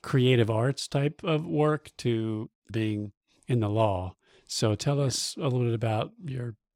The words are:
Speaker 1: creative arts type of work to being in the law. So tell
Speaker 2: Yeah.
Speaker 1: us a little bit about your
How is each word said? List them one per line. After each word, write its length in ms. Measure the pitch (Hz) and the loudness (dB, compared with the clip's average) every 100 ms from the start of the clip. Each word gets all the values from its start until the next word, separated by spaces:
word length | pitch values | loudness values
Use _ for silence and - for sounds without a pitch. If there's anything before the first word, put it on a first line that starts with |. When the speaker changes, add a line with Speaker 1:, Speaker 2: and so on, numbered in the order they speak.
Speaker 1:
creative 480 | - 135 123 127 110 | 0 4 6 6 4
arts 380 | 110 123 139 - | 2 0 -2 -4
type 340 | 143 143 - | -2 -2 -2
of 220 | 196 156 170 | -2 -2 0
work 460 | 156 151 151 - - | 2 2 0 -6 -4
to 500 | 123 113 110 110 110 _ _ | -2 0 -2 -4 -8 _ _
being 400 | 110 110 104 104 _ _ _ - | -4 -2 -2 -6 _ _ _ -2
in 120 | 123 | 0
the 100 | 107 | 2
law. 460 | 107 110 92 92 - _ _ _ | 2 2 0 -6 -12 _ _ _
So 280 | - 117 104 | 0 0 2
tell 220 | 143 143 | 0 0
Speaker 2:
Yeah. 60 | 139 | 0
Speaker 1:
us 300 | - - - | -2 -6 -2
a 60 | |
little 200 | 156 127 | 0 2
bit 100 | 120 | 0
about 380 | 113 113 110 - 233 175 | 0 0 0 -4 -8 -10
your 300 | 131 120 107 _ | -8 -8 -10 _